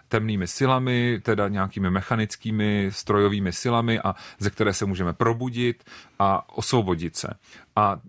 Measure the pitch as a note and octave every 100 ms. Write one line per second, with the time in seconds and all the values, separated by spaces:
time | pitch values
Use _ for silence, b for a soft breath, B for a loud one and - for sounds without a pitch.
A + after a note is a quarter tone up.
0 | _ A2+ A2 G#2 F2 - C3 C3 B2+ B2
1 | A#2+ A2+ A2 G#2 G2+ G2+ G2 G#2 F#2+ F#2+
2 | - A2+ G#2+ - A2 G#2+ G#2+ G#2 G2 F#2+
3 | - G#2 G2+ G#2 G2 - B2+ A#2 A#2 A2+
4 | G2 - B B G2+ - G#2 F#2+ G2+ F#2
5 | F2 - A2+ A2+ B2+ A#2+ A#2+ A#2 - B
6 | B - G2 F#2+ - - - B2 F#2+ E2+
7 | E2 - - - B B B - G#2 F#2+